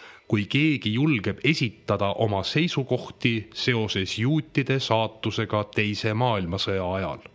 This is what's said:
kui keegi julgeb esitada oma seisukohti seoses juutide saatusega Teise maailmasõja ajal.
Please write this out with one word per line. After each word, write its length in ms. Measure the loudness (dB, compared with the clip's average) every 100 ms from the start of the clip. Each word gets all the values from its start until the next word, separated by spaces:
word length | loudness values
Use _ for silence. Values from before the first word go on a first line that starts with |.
| -20 -16 -2
kui 180 | -2 2
keegi 480 | 2 2 2 0
julgeb 440 | 0 2 2 0 0
esitada 680 | 0 2 0 -4 -2 0 0
oma 300 | 0 0 0
seisukohti 1080 | 0 0 0 -2 -2 -2 -4 0 2 2 -4
seoses 640 | -4 0 0 0 -2 -2 0
juutide 600 | 2 0 0 -2 0 0
saatusega 840 | 2 2 0 -4 -6 -2 -2 -2 -2
Teise 400 | 0 0 0 -2
maailmasõja 800 | 0 0 0 -2 -2 -2 -2 -2
ajal. 240 | -2 -4 -6 -14